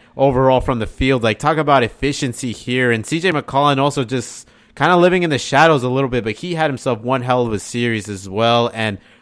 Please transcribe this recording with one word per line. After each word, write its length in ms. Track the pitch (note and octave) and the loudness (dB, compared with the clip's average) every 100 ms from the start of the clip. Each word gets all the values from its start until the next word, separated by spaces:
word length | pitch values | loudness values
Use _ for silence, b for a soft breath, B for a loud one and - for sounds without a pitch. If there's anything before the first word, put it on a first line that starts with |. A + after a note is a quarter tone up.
| b - | b 0
overall 440 | C#3 B2+ C3 B2+ | 2 4 4 2
from 180 | - B2 | 0 -4
the 80 | G#2+ | -6
field. 360 | - C3 C3 | -2 0 2
Like, 160 | A2 G#2+ | 0 0
talk 180 | C#3+ D#3+ | 0 0
about 240 | D3 C#3 | 2 2
efficiency 680 | A2+ - C#3 C#3 C3+ A2+ B2 | 2 -2 -4 -2 -4 -6 -8
here. 380 | G#2 - B2+ B2 | -8 -4 0 0
And 120 | A2+ G2+ | 0 -2
C 140 | D#3+ | -2
J 100 | F#3 | -2
McCollum 460 | D3+ - C3+ C#3+ C3+ | -2 -2 0 2 2
also 260 | C#3+ C#3+ | 0 0
just 440 | A#2 C3 - - - b b | -4 -6 -6 -14 -20 b b
kinda 220 | - D3 F3+ | -2 2 6
living 260 | F3 F#3 | 4 4
in 80 | F3 | 0
the 80 | C3 | -2
shadows 440 | - C#3 E3 D3 | 0 4 4 4
a 60 | B2 | 2
little 200 | C3 C3+ | -2 -2
bit, 140 | B2 | -2
but 100 | A2 G#2+ | -4 -6
he 180 | F3+ | -6
had 160 | E3 D#3 | -2 -2
himself 300 | C3 C3+ A2+ | -2 -4 -4
one 220 | A#2+ C3 | -2 -2
hell 240 | B2 B2+ A#2+ | 0 0 0
of 60 | |
a 60 | G#2 | -4
series 500 | - A#2+ A#2+ A2+ G2+ | -4 -4 -2 -2 -6
as 200 | G2 F#2+ | -10 -8
well. 420 | G2 A#2 A#2+ A#2 | -2 2 2 0
And 260 | A2+ A2 G2+ b b | -2 -6 -6 b b